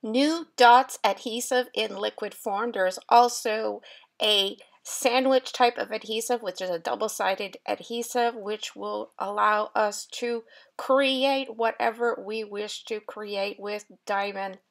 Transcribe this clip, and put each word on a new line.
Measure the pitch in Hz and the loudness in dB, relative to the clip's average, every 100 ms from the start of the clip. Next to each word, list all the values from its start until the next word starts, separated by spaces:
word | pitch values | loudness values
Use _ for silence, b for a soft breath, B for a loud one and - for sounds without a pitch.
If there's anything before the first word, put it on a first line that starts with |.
new | 220 233 285 330 320 - | 0 2 2 2 -6 6
dots | 240 240 269 - | 10 10 6 0
adhesive | 208 196 233 226 - 254 247 | -2 -2 -6 -6 0 0 0
in | - 220 196 | -4 -4 -2
liquid | 214 - 208 - | -6 -4 -10 -6
form. | - 202 240 | -6 -2 -2
There's | 208 185 185 - | 0 0 -2 4
also | 233 240 240 233 214 214 208 B B B _ | 6 6 2 -4 -2 -4 -8 B B B _
a | 214 208 196 - B B | 2 2 2 -4 B B
sandwich | - - 254 240 262 262 262 | -12 -2 2 2 4 2 0
type | - 240 240 | 2 2 2
of | 202 | -6
adhesive, | 214 208 220 226 240 | -8 -6 -6 -2 -4
which | 214 180 | -4 -8
is | 185 | -6
a | 170 | -4
double-sided | 170 120 214 - 196 190 202 - - | -4 -2 -4 -2 -2 -2 -6 -10 -8
adhesive, | 208 - 233 240 247 233 233 | -8 -6 -8 -4 0 0 -2
which | 202 214 - 196 | -8 -8 -8 -10
will | 202 208 220 - | -8 -6 -8 -8
allow | 196 208 208 214 214 208 | -6 0 2 2 0 0
us | 208 202 - | 0 -2 -12
to | - 240 233 226 B B - | -8 -4 -6 -8 B B -14
create | - 262 269 262 269 269 269 226 | 2 4 4 2 2 0 -4 -2
whatever | 226 - 233 226 240 - | -4 0 -2 0 -2 -2
we | 196 220 | -6 -8
wish | 208 202 208 - - | -8 -8 -8 -10 -8
to | 214 | -10
create | 214 - 208 202 196 202 | -8 -14 -8 -4 -4 -6
with | 202 208 - 185 - | -8 -8 -10 -20 -4
diamond | 202 202 196 196 190 _ | -2 -2 -4 -8 -10 _